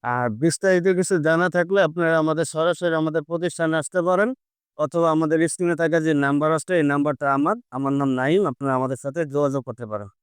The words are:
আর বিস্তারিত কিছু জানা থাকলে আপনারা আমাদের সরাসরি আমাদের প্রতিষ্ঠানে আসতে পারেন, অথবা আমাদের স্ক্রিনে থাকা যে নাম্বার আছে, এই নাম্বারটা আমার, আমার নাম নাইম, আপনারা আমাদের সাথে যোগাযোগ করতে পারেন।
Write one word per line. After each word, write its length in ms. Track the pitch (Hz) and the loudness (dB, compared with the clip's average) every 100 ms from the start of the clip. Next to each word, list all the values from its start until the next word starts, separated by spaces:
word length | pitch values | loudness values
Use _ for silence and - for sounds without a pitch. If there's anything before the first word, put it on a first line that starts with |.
আর 220 | 123 123 123 107 | -2 -2 -2 0
বিস্তারিত 500 | 160 - 190 180 180 180 | -2 0 2 2 2 0
কিছু 180 | 185 185 | 0 0
জানা 240 | 151 165 180 | 2 2 2
থাকলে 280 | 175 170 196 | 0 0 2
আপনারা 340 | 170 160 165 165 | 2 2 0 2
আমাদের 280 | 156 156 160 | 0 -2 -2
সরাসরি 480 | 156 165 170 175 | -2 -2 0 0
আমাদের 280 | 160 156 160 | 0 0 -2
প্রতিষ্ঠানে 520 | 147 165 175 - 165 160 | -4 -4 -4 -2 -2 -2
আসতে 240 | 143 185 | -2 -2
পারেন, 260 | 170 185 214 262 _ _ _ - | 0 2 0 -2 _ _ _ -6
অথবা 300 | 151 170 165 | -4 0 2
আমাদের 280 | 156 160 160 165 | 2 2 2 0
স্ক্রিনে 280 | - 175 160 | 0 -2 0
থাকা 220 | 165 165 | 0 2
যে 120 | 156 | 2
নাম্বার 360 | 147 139 143 156 | 2 2 2 2
আছে, 200 | 160 - | 0 0
এই 120 | 180 147 | 2 2
নাম্বারটা 400 | 143 147 139 143 | 2 0 0 0
আমার, 220 | 139 151 226 _ | 2 0 -2 _
আমার 220 | 127 139 | -6 -2
নাম 180 | 139 139 | 0 0
নাইম, 280 | 127 131 175 190 | 0 2 2 0
আপনারা 260 | 127 139 | -2 -2
আমাদের 240 | 131 131 131 | 0 -2 -4
সাথে 180 | 143 147 156 | -6 -6 -4
যোগাযোগ 360 | 139 143 135 | 0 0 0
করতে 200 | 123 123 113 | -6 -12 -8
পারেন। 220 | 107 101 _ | -8 -10 _